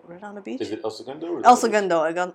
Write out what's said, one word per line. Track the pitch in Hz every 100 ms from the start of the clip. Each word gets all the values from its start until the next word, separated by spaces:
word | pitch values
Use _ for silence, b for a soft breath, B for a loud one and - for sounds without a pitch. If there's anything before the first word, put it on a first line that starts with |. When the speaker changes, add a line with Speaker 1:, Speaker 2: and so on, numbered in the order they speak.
Speaker 1:
Redondo | - 175 208 208
Beach? | 220 247
Speaker 2:
Is | 98
it | 107
El | 110
Segundo | - 120 151 165
or |
Speaker 1:
El | -
Speaker 2:
Redondo | 233 247
Beach? |
Speaker 1:
Segundo, | 233 208 196 170
Egon-, | 156 170 180